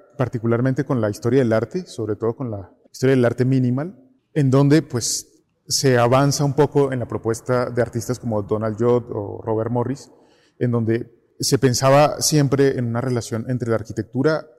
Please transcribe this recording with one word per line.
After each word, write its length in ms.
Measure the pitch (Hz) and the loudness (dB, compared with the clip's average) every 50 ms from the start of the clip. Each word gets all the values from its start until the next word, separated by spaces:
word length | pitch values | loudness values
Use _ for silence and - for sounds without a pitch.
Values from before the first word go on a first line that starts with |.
| _ _ _ - | _ _ _ -4
particularmente 680 | 135 117 - 120 107 117 117 117 123 135 131 127 139 | -4 -2 -2 -2 0 0 0 2 2 0 0 -2 -2
con 160 | - 147 123 | -2 -2 0
la 80 | 110 107 | 0 -2
historia 300 | 104 - - 120 123 139 | -2 -2 -2 0 2 2
del 120 | 131 117 | 4 2
arte, 340 | 110 110 117 - - 180 180 | 2 0 0 -2 -4 -8 -8
sobre 300 | - - - 113 107 107 | -8 -8 -8 -6 -6 -4
todo 200 | 101 - 110 117 | -4 -4 -4 -4
con 140 | - 139 120 | -4 -8 -8
la 220 | 107 101 95 - _ _ _ _ | -8 -10 -12 -16 _ _ _ _
historia 240 | - - - 131 135 | -8 -2 0 2 2
del 100 | 131 120 | 4 2
arte 180 | 113 113 - 123 | 2 2 0 0
minimal, 600 | 127 135 131 127 123 123 131 147 180 214 - - _ _ _ _ _ - | 0 2 2 2 0 0 -2 -4 -8 -12 -16 -20 _ _ _ _ _ -2
en 160 | 160 143 135 | 0 2 4
donde, 300 | 127 139 143 143 143 160 | 4 4 6 6 4 4
pues, 520 | 151 - - 120 110 - - - - _ _ _ _ _ _ _ _ - | 2 0 -4 -6 -4 -4 -6 -6 -8 _ _ _ _ _ _ _ _ -6
se 300 | - - - 135 127 120 | -4 0 2 4 4 4
avanza 480 | 117 120 123 131 143 143 139 - 151 | 4 4 4 4 4 2 2 0 0
un 80 | 143 127 | 0 2
poco 400 | - 147 139 - 147 139 135 131 | 2 2 2 2 2 2 2 0
en 60 | 127 | -4
la 80 | 113 - | -6 -6
propuesta 600 | - 104 - 110 113 110 - - 127 123 123 - | -6 -4 -4 -4 -4 -4 -2 -2 0 0 0 0
de 120 | 120 120 | 0 -2
artistas 380 | 117 - - 117 107 - 123 - | -2 -2 -2 -4 -6 -6 -6 -6
como 220 | - 120 110 107 101 | -6 -4 -4 -4 -2
Donald 340 | - 107 107 110 110 110 101 | -2 -2 -2 -2 -4 -2 0
Judd 260 | 113 120 120 123 117 117 | 2 2 2 2 0 -4
o 300 | 110 110 104 101 101 101 - | -8 -8 -8 -8 -10 -8 -6
Robert 280 | 113 110 107 113 113 | -4 -2 -2 -2 -2
Morris, 400 | 120 123 120 120 135 143 - - - _ _ _ _ _ _ _ _ - | -2 -2 -2 -4 -6 -8 -12 -18 -20 _ _ _ _ _ _ _ _ -4
en 120 | 127 123 | -2 0
donde 400 | 117 120 113 107 110 117 120 - - _ _ _ _ - | 0 0 0 0 0 -2 -2 -6 -14 _ _ _ _ -8
se 180 | - - - 123 | -2 0 0 2
pensaba 640 | - 135 123 - - 135 135 143 151 143 - - | 2 0 0 2 4 4 6 6 6 4 2 -2
siempre 560 | 117 - - 151 143 135 127 131 139 135 - - | -2 0 2 2 2 2 2 2 2 2 2 0
en 80 | 123 | -2
una 160 | 117 117 117 | -4 -2 -4
relación 440 | 120 131 127 120 110 - 113 113 113 - | -2 -2 -4 -4 -4 -4 -6 -6 -4 -4
entre 200 | 127 127 123 113 | -4 -4 -2 -2
la 60 | 113 | -2
arquitectura, 720 | 110 110 - - - 110 - - 120 135 151 156 147 - - _ | -2 -4 -6 -8 -8 -8 -6 -4 -2 0 0 0 -2 -4 -10 _